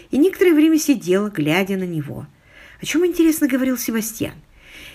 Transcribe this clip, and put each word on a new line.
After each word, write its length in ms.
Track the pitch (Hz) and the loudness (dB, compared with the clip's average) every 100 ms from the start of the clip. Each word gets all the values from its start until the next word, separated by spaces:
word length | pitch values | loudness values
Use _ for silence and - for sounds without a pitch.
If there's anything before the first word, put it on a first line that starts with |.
| - | -6
и 80 | 254 | 0
некоторое 340 | 370 - 370 | 0 2 2
время 260 | 302 320 320 | 4 4 2
сидела, 520 | - 233 165 190 208 | 2 -2 0 0 0
глядя 460 | 196 147 170 196 190 | -2 0 0 0 -4
на 80 | |
него. 420 | 180 165 139 127 - _ _ - - - | -4 -6 -6 -10 -14 _ _ -20 -20 -14
О 40 | - | -4
чем, 200 | 311 359 | 0 0
интересно, 420 | 330 330 302 285 | 4 2 4 2
говорил 300 | 254 262 247 | 2 0 -2
Себастьян? 560 | - 226 220 - - - - - - - - | -2 -4 -4 -6 -8 -8 -20 -20 -20 -20 -20